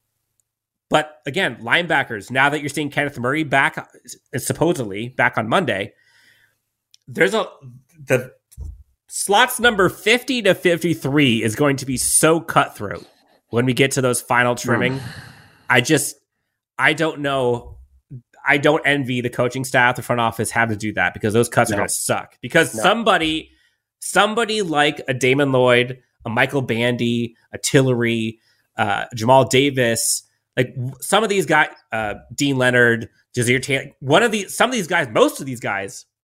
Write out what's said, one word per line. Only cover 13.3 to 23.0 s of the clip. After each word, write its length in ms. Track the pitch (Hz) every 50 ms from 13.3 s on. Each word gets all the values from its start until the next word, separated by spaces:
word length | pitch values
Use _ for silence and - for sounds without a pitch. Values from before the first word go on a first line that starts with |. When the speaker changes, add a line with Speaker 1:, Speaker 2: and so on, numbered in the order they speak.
| _ _ _ -
Speaker 1:
when 160 | - 113 127
we 80 | 131 127
get 180 | 120 135 135
to 100 | - 139
those 200 | 127 123 120 120
final 340 | - - 127 123 123 120 123
Speaker 2:
Mm. 60 | 117
Speaker 1:
trimming. 380 | - 127 123 117 123 127 131 135 131 - - - - - - - - - _ _ _ -
I 120 | 120 127
just, 360 | 123 - 160 135 - - - _ _ _ _ _ _ _ _ _ _ _ _ -
I 160 | 131 143 156
don't 260 | 143 160 160 139 143
know. 560 | 143 139 139 135 127 123 120 113 113 - - - - _ _ _ _ _ 143 120 - _ _ _ - 135
I 100 | 143 147
don't 240 | 139 151 151 160 -
envy 360 | 143 143 143 135 120 127 123
the 80 | 117 120
coaching 340 | - - 127 123 - 131 135
staff, 300 | - - 131 123 123 123
the 60 | - 117
front 180 | - 123 120
office, 300 | 117 113 113 - 110 -
have 180 | - 117 117 113
to 60 | 110
do 180 | 104 107 107 101
that 200 | 92 90 90 -
because 180 | - - 107 98
those 160 | 117 131 -
cuts 220 | - 131 117 110
are 40 | 104
Speaker 2:
No. 40 | 98
Speaker 1:
gonna 100 | 95 -
suck. 480 | - - - - 120 98 - - _ _
Because 340 | - 123 - 165 160 - -
Speaker 2:
No. 80 | 113 107
Speaker 1:
somebody, 680 | 180 208 226